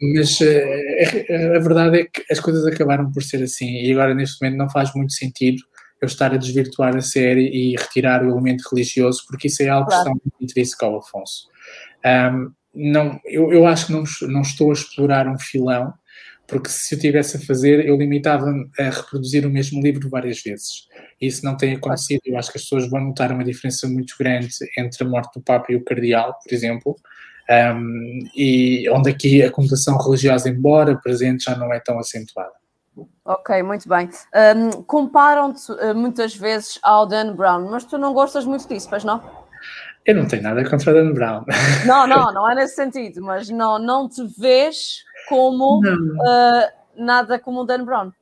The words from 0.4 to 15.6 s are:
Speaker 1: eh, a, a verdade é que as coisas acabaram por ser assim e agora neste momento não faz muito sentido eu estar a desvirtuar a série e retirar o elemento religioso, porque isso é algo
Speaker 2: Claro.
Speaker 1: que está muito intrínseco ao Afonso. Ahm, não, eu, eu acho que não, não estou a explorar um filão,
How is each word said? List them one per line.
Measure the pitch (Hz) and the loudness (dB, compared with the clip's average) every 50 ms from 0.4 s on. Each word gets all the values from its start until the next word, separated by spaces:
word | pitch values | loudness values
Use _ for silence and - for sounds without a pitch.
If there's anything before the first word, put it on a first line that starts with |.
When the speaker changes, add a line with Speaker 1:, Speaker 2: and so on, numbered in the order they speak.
Speaker 1:
eh, | 165 151 151 147 139 139 135 143 143 139 143 - 131 - - 220 - - 175 165 165 165 170 | 4 4 6 4 2 2 -2 -6 -4 -4 0 0 0 2 0 -4 -4 -2 -2 0 2 2 2
a, | 170 | 2
a | |
verdade | 160 165 160 165 165 170 165 170 | 4 4 4 4 4 6 4 4
é | 165 | 2
que | 170 _ - - - | 0 _ -14 -6 -4
as | 156 151 | -4 -2
coisas | - 175 160 160 156 | -2 -2 -2 0 0
acabaram | 156 156 156 156 143 143 139 143 139 | 0 0 0 0 0 0 0 0 -2
por | 139 139 135 | -4 -6 -6
ser | - - 135 131 | -6 -4 -4 -4
assim | 127 - - 131 123 123 123 120 | -4 -6 -6 -6 -6 -6 -4 0
e | 127 | 0
agora | 131 135 135 135 131 | 2 2 2 2 2
neste | 131 139 139 139 - | 0 -2 -4 -6 -4
momento | 135 131 131 135 | -4 -4 -2 -2
não | 139 139 | -4 -2
faz | 139 143 139 139 - | 0 -2 -2 -2 -2
muito | 139 139 135 139 | -4 -4 -4 -4
sentido | - - 131 127 - 131 127 127 127 - _ _ - - _ _ _ | -6 -8 -8 -6 -2 0 0 0 0 -6 _ _ -20 -20 _ _ _
eu | - 123 | -6 -6
estar | - - 143 131 131 | -2 0 0 0 0
a | 131 | 0
desvirtuar | 127 127 127 135 135 131 - - 135 127 127 | -2 -2 -2 -2 -2 -2 -2 -2 0 0 0
a | 131 | 0
série | 123 - - 139 127 127 127 127 131 135 | -2 -2 -2 0 2 2 4 4 2 2
e | 135 131 127 127 123 117 | 0 0 -2 0 -2 -2
retirar | - - - 131 127 131 127 127 127 | -6 -4 -4 -2 0 2 2 2 2
o | 127 | 0
elemento | 123 123 127 127 127 123 - - | 0 0 0 0 -2 -2 -4 -4
religioso, | - 123 123 123 - - 123 123 127 - - _ | -2 -2 -2 -2 0 0 2 2 0 -2 -6 _
porque | 143 131 - 143 | -14 -6 -4 -4
isso | 139 - 143 | -2 0 0
é | 135 | 2
algo | 135 135 135 139 | 2 2 2 2
Speaker 2:
Claro. | 196 180 180 | 2 2 2
Speaker 1:
que | 143 | 2
está | 131 127 _ | -2 -4 _
muito | 139 - _ 127 | -8 -8 _ -12
intrínseco | 123 - 127 123 123 - - - | -6 -2 -2 -2 -2 -2 -4 -4
ao | 110 107 107 | -2 -2 -4
Afonso. | - - - 101 95 - - - - _ _ _ - - - - - - _ _ - | -8 -10 -14 -14 -12 -12 -14 -16 -16 _ _ _ -20 -20 -20 -20 -20 -20 _ _ 0
Ahm, | 127 127 127 127 127 127 131 127 131 - _ _ _ _ | 2 2 4 2 2 0 -2 -6 -8 -12 _ _ _ _
não, | - 151 147 147 151 151 147 139 143 _ | -6 -2 0 2 2 2 0 -2 -8 _
eu, | - - 156 160 156 170 | -6 0 0 2 4 6
eu | 170 165 | 6 6
acho | 170 165 160 - - | 6 4 2 -2 -4
que | 160 | -4
não, | 156 156 147 - - - 139 | -4 -4 -6 -8 -8 -6 -4
não | 135 139 | -2 -2
estou | 143 139 - - 156 147 | -2 -2 -2 0 2 2
a | 147 | 2
explorar | 147 - - - - 139 143 143 135 131 131 | 0 -4 -10 -4 -2 0 2 2 2 0 -2
um | 131 135 | -4 -8
filão, | - - - 135 | -10 -6 -4 -2